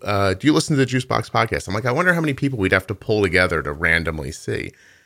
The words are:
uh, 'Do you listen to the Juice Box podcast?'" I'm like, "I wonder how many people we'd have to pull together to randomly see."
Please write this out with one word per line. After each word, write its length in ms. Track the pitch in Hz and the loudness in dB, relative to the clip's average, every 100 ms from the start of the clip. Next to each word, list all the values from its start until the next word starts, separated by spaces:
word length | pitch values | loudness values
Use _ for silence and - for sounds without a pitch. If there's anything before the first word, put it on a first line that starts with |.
uh, 300 | - 101 98 92 | -2 0 0 0
'Do 120 | 139 | 2
you 60 | |
listen 240 | 156 - 143 | 2 2 2
to 20 | |
the 60 | 127 | 2
Juice 180 | 127 | 0
Box 260 | - - - | -2 -2 -2
podcast?'" 380 | 113 113 80 - | 0 0 -2 -4
I'm 60 | |
like, 120 | 101 120 | -4 -2
"I 60 | |
wonder 220 | 131 180 | 0 2
how 80 | 170 | 2
many 120 | 156 | 0
people 240 | 131 135 127 | -2 -2 0
we'd 140 | 95 | 2
have 160 | 98 - | 2 -2
to 80 | 101 | -8
pull 260 | - 107 | -2 2
together 400 | 95 90 90 80 | 2 4 2 0
to 120 | 71 | -4
randomly 580 | 73 85 82 82 78 67 | -2 0 0 0 -4 -6
see." 400 | - - 110 - - - _ | -10 -8 -6 -8 -12 -20 _